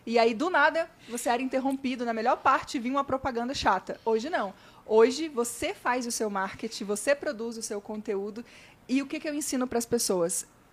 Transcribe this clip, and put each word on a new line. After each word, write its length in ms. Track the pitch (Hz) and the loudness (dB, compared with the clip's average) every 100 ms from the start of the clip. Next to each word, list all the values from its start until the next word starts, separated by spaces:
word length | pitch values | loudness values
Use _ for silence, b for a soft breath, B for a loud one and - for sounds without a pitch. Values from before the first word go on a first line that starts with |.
| - | 0
e 120 | 233 | 4
aí, 160 | 226 | 4
do 160 | 220 330 | 4 2
nada, 400 | 339 302 311 339 - - | 4 4 4 -4 -8 -12
você 180 | 240 277 | -6 0
era 140 | 240 | 0
interrompido, 640 | 262 262 262 269 247 254 240 | 0 0 0 -2 -2 -2 -2
na 80 | |
melhor 240 | 226 226 294 | 0 2 2
parte, 420 | - 277 - 294 | 4 2 2 -4
vinha 160 | 233 277 | -2 -2
uma 80 | |
propaganda 500 | 277 269 285 233 240 | 0 -2 -2 -4 -4
chata. 460 | 277 247 190 - - 226 | 0 2 0 -2 -6 0
Hoje, 240 | 226 262 | 0 0
não. 240 | 349 202 - B B - | -2 -4 -8 B B 2
Hoje, 420 | 220 240 262 320 | 6 6 4 -4
você 440 | 240 240 - 294 | -2 -4 -2 -6
faz 340 | 403 - 254 240 | -4 -2 -2 -2
o 40 | |
seu 180 | - 220 | -2 -2
marketing, 540 | 196 196 - 226 - 202 | -2 -4 -6 -10 -8 -6
você 280 | 208 - | -2 0
produz 440 | 285 320 214 233 226 | 0 0 -6 -8 -8
o 40 | |
seu 180 | - 208 | -8 -8
conteúdo, 640 | - 220 214 196 202 208 - B B B - | -8 -10 -4 -4 -4 -10 -14 B B B -2
e 160 | 262 | -2
o 20 | 277 | -2
que 140 | 311 | -6
que 100 | 320 | -4
eu 60 | 294 | -4
ensino 320 | 302 262 254 | -2 -2 0
pras 180 | 233 233 | -2 0
pessoas? 640 | 240 - 185 170 - - _ _ | 0 2 2 2 0 -6 _ _